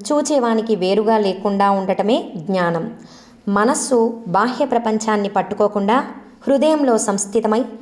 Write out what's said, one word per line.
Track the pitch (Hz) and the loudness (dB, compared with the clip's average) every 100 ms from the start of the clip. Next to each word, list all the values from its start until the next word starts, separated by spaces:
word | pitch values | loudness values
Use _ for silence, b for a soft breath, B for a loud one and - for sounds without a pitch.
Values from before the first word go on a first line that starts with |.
చూచేవానికి | - 294 294 294 240 226 220 208 | -2 -2 2 0 2 0 0 0
వేరుగా | 185 202 220 220 | 0 2 2 2
లేకుండా | 202 185 208 202 202 | 2 -2 -2 2 2
ఉండటమే | 196 190 190 196 277 339 185 | 2 0 -2 2 0 -2 -10
జ్ఞానం. | 156 185 175 170 165 - B B B B - | -4 0 0 -2 -4 -12 B B B B -2
మనస్సు | 202 220 302 - 240 226 226 - | 0 2 0 0 2 0 -2 -2
బాహ్య | 180 233 247 285 | 0 0 0 0
ప్రపంచాన్ని | 240 226 214 220 208 202 | 0 0 -2 0 -2 0
పట్టుకోకుండా, | 202 185 202 208 202 196 240 - - B B | -2 -2 0 0 0 0 0 0 -10 B B
హృదయంలో | - 277 302 311 277 220 | 0 2 4 4 2 2
సంస్థితమై, | 214 196 - 240 220 220 262 - | 0 -4 -2 -2 0 0 -2 -8